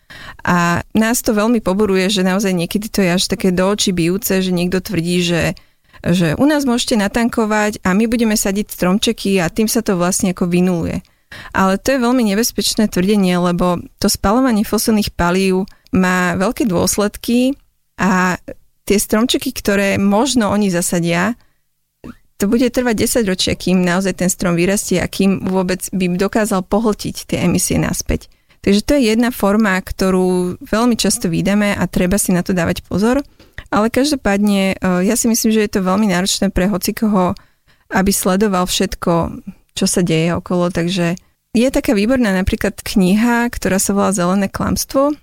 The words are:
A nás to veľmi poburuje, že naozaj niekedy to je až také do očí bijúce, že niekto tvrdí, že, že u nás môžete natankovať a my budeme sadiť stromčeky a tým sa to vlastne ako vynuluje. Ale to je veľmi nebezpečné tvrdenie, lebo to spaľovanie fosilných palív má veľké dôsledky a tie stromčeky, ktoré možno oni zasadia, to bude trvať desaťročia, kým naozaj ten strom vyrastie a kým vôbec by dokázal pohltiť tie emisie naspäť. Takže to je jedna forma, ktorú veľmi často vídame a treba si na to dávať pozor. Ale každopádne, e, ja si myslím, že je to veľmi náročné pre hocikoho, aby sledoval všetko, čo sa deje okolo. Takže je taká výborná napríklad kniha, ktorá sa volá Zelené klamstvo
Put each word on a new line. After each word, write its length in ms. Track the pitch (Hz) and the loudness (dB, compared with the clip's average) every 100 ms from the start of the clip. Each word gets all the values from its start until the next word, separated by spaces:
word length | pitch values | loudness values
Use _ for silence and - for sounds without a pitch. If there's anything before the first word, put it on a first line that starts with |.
| _ - - - | _ -20 -18 -10
A 400 | - 175 170 175 - | -2 0 2 0 -2
nás 300 | 214 220 240 | 0 0 0
to 100 | - | 0
veľmi 300 | 214 214 240 | 0 2 0
poburuje, 420 | 180 190 214 190 185 | 0 0 2 2 0
že 160 | 185 185 | 0 0
naozaj 260 | 185 196 | 0 0
niekedy 340 | 185 170 208 220 | -2 -2 -4 -4
to 80 | - | 0
je 140 | 185 175 | 2 2
až 80 | - | -2
také 180 | - 190 | -2 0
do 160 | 180 190 | 2 0
očí 240 | 208 - 180 | 0 0 0
bijúce, 480 | 165 190 - 190 | 0 -2 -2 -2
že 80 | 185 | 0
niekto 300 | 180 180 185 | 0 0 -2
tvrdí, 400 | - 180 165 180 | -4 -4 0 0
že, 200 | 175 170 156 - _ _ _ - | 0 0 -2 -4 _ _ _ -8
že 340 | - 180 170 147 | 0 2 2 2
u 80 | 277 | 2
nás 220 | 302 277 | 2 0
môžete 320 | 233 - 233 | 0 0 0
natankovať 840 | 202 240 233 233 220 214 208 208 | 0 0 0 0 0 0 0 -2
a 140 | 190 185 | 0 2
my 100 | 233 | 2
budeme 300 | 233 233 214 | 2 0 0
sadiť 320 | 208 196 208 | -2 -2 -4
stromčeky 680 | - 180 196 - 220 196 190 | -2 0 2 0 -2 0 0
a 80 | 165 | 0
tým 160 | - 220 | 0 0
sa 160 | 240 | 0
to 160 | 214 185 | 0 0
vlastne 380 | 175 170 190 180 | 0 0 -2 -2
ako 100 | 180 | 0
vynuluje. 560 | 175 180 170 170 - - _ _ - - | 2 2 0 -4 -6 -10 _ _ -20 -8
Ale 320 | - 190 196 | 0 0 0
to 160 | - 269 | 0 0
je 60 | |
veľmi 180 | 240 254 220 | 2 2 2
nebezpečné 640 | 196 233 - 196 - 214 | 0 -2 -2 -4 0 0
tvrdenie, 400 | - 185 214 185 180 | 2 2 2 2 2
lebo 400 | 180 175 180 175 - - | 0 0 0 -2 -6 -4
to 80 | 202 | -2
spaľovanie 560 | - 196 226 269 214 | 0 0 2 2 0
fosilných 560 | 226 214 - 214 214 - | 0 -2 0 0 0 -2
palív 480 | 175 180 190 185 190 - - | 0 2 2 0 -2 -10 -4
má 480 | 185 185 180 180 175 | 0 2 2 0 0
veľké 320 | 190 262 269 | -2 0 0
dôsledky 880 | 175 190 - 208 - - 240 254 277 _ _ _ - | 0 0 0 -2 -4 -2 0 0 -2 _ _ _ -4
a 400 | 180 185 185 170 - - - _ - | 0 2 0 -2 -8 -18 -20 _ -2
tie 120 | 202 | 0
stromčeky, 500 | - 214 247 294 269 | 2 0 2 -2 -4
ktoré 480 | - - 202 196 196 | -6 -2 0 0 0
možno 560 | 196 202 269 247 208 | 2 2 2 0 0
oni 160 | 208 208 | 0 0
zasadia, 640 | 170 175 180 170 170 190 240 _ _ _ _ _ _ - - _ - | 0 -2 -2 0 0 0 -4 _ _ _ _ _ _ -20 -20 _ -4
to 140 | 202 | 0
bude 160 | 233 254 | 2 2
trvať 400 | 247 247 214 233 | 0 -2 0 0
desaťročia, 480 | 262 208 185 - 175 | 0 0 -2 -2 -4
kým 320 | - 185 180 | 0 2 2
naozaj 320 | 175 196 180 | 0 -2 -2
ten 80 | 180 | -2
strom 320 | - 185 170 | -2 -2 0
vyrastie 400 | 175 202 - 180 | 0 0 0 -2
a 80 | 175 | -2
kým 400 | - 196 190 196 | 0 0 0 -2
vôbec 320 | 185 185 185 - 190 | -2 -2 -4 -4 -4
by 160 | 185 180 | -2 0
dokázal 460 | 190 240 208 190 185 | 0 0 0 -2 0
pohltiť 560 | 196 226 202 - - | 0 0 -2 -6 -10
tie 140 | - - 175 | -6 -2 0
emisie 320 | 180 - 160 | 0 0 -2
naspäť. 480 | 156 - - - - _ _ _ | -2 -4 -4 -4 -6 _ _ _
Takže 180 | - 202 | 0 2
to 80 | - 294 | 2 2
je 160 | 226 | 2
jedna 180 | 226 240 | 2 0
forma, 460 | 247 196 208 220 185 | 0 0 2 2 0
ktorú 800 | - - 190 190 185 180 180 180 | -4 -2 0 2 2 0 -2 -6
veľmi 320 | 277 214 240 226 | -4 0 2 0
často 320 | 196 - 185 | 0 -2 -2
vídame 480 | 165 170 202 208 202 | -2 0 0 0 0
a 80 | 180 | -2
treba 280 | - 180 202 | 0 0 0
si 160 | - | 0
na 160 | 180 175 | 0 0
to 80 | 185 | 0
dávať 280 | 170 180 - | 0 -2 -4
pozor. 320 | 240 220 262 285 - - - - | -2 0 0 -4 -12 -20 -20 -6
Ale 240 | - 220 | -2 0
každopádne, 840 | 247 285 285 208 202 208 202 190 - | 2 0 0 0 2 2 2 0 0
e, 280 | 185 180 | 0 0
ja 160 | 190 220 | 0 0
si 80 | 233 | 0
myslím, 240 | 226 220 | 0 2
že 120 | 220 208 | 2 2
je 40 | |
to 160 | 208 185 | 0 0
veľmi 200 | 185 214 | 2 2
náročné 400 | 175 190 - 196 | 0 0 0 0
pre 240 | 190 185 | 0 0
hocikoho, 640 | 180 - 208 220 202 180 - - _ _ _ - | 0 -4 -2 0 2 0 -2 -10 _ _ _ -6
aby 200 | 202 196 214 | -2 0 0
sledoval 480 | 208 185 214 185 | 0 2 2 0
všetko, 800 | 180 - 185 - - 170 - - - - _ - | 0 0 -2 -2 0 0 0 -6 -16 -20 _ -4
čo 100 | 190 | -2
sa 140 | - | 0
deje 320 | 170 160 165 170 | 2 2 0 -2
okolo. 320 | - 180 175 | -2 -2 0
Takže 480 | 180 170 185 170 - _ _ _ | -2 -4 -2 -2 -4 _ _ _
je 160 | 220 254 285 | 0 2 0
taká 160 | 294 | 0
výborná 400 | 277 214 262 220 | 0 2 2 2
napríklad 480 | 190 190 220 208 - | 0 -2 -2 -4 -4
kniha, 720 | - - 180 214 240 233 240 | -4 2 4 4 2 2 -2
ktorá 320 | - 196 185 | -4 -2 -2
sa 80 | - | 0
volá 240 | 202 196 190 | 0 0 0
Zelené 320 | 175 196 196 | 0 0 -2
klamstvo 640 | - 202 - - 262 285 302 | -4 -4 -4 -2 0 0 -2